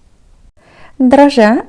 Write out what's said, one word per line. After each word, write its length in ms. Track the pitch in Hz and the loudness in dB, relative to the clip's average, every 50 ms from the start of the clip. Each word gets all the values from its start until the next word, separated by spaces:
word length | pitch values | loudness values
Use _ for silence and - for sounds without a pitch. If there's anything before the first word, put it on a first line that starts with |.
| _ _ _ _ _ _ _ _ _ _ _ _ _ _ _ - - - - - | _ _ _ _ _ _ _ _ _ _ _ _ _ _ _ -20 -20 -18 -8 -4
Драже 640 | 262 247 262 269 285 285 277 247 214 208 226 311 - | -4 0 2 2 2 2 2 0 0 0 0 -4 -6